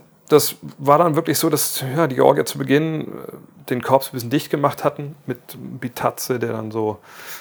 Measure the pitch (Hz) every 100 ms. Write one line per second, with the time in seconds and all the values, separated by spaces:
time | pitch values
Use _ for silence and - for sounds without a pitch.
0 | - _ _ 147 - - - - 139 147
1 | 175 151 165 143 160 151 - - 131 143
2 | 156 127 135 147 156 139 135 147 160 156
3 | - - - - - - - 123 120 135
4 | - 131 117 139 - 151 143 - 147 143
5 | 143 - - - - - 127 127 123 -
6 | 120 - - 123 117 113 110 113 107 107
7 | - - - -